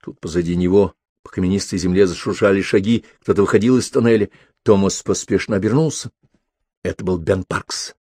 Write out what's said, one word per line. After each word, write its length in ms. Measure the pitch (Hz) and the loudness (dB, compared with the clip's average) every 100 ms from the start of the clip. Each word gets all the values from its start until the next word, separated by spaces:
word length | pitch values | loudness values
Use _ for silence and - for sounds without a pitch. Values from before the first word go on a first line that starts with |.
Тут 160 | - - | -18 -14
позади 380 | - 85 85 87 | -6 -4 -2 0
него 380 | 90 98 95 _ _ _ | 2 4 2 _ _ _
по 80 | - | -12
каменистой 480 | - 90 98 - 98 | -4 -2 -2 -2 -4
земле 280 | 90 90 95 | 0 2 2
зашуршали 540 | 82 - 98 104 98 | 0 -6 0 2 2
шаги, 440 | 90 107 98 113 - _ | 2 0 2 -2 -4 _
кто-то 200 | - 98 | -2 0
выходил 360 | 196 110 120 127 | 2 2 4 2
из 120 | - | 0
тоннеля. 400 | 131 117 113 101 _ _ _ | 0 2 2 0 _ _ _
Томас 380 | - 98 98 - | 2 2 2 -2
поспешно 540 | - 92 - 95 - 101 | -4 -4 0 -2 0 -2
обернулся. 560 | 104 127 160 - - _ _ _ _ _ _ _ | 0 0 0 -4 -14 _ _ _ _ _ _ _
Это 220 | 90 - 92 | -10 -6 -4
был 120 | 90 | -4
Бен 280 | 78 95 92 | -2 -2 -2
Паркс. 500 | - - - - - | -8 -8 -12 -12 -16